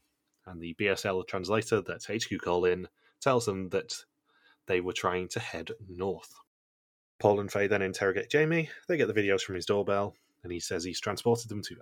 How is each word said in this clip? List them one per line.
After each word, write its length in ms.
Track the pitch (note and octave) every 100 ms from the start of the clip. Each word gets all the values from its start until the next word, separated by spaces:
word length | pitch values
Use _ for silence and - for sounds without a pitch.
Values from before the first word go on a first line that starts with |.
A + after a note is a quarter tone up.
| _ _ _ _ F#2
And 120 | E2+
the 140 | E2+
B 140 | E2 G2+
S 180 | F#2+ G#2
L 160 | F#2+
translator 580 | F2+ G2 F2+ G#2+ G#2+ A2
that 280 | F#2 F2 -
H 180 | A2 -
Q 120 | F2+
call 260 | F2+ F2+ F2+
in 220 | F2+ F2+ _ _ _
tells 240 | C#3+ B2 A2+
them 240 | F#2+ F#2
that 240 | F#2+ - - - _ _ _ _ _ -
they 160 | F2+
were 100 | F2+
trying 360 | E2+ G2 F2+ F#2
to 120 | A2
head 300 | - E2 E2 - G2
north. 460 | F2 G2 E2+ - - _ _ _ _ _ _ _ _
Paul 200 | G#2 G2+
and 120 | G2+
Faye 160 | G2+ G2+
then 160 | G2+
interrogate 480 | F#2+ F#2+ G2 F#2+ -
Jamie. 380 | C#3+ D#3 E3+ D#3 - -
They 100 | E3
get 100 | G#2+
the 60 |
videos 280 | G#2 G2+ G2
from 120 | -
his 140 | F#2 -
doorbell, 480 | G2+ G2 G2+ G#2 - _ _
and 100 | F2
he 80 | F2
says 240 | - F#2
he's 160 | F2+ E2+
transported 500 | G#2+ G2 A#2+ A#2 A#2
them 120 | G2+
to 140 | - -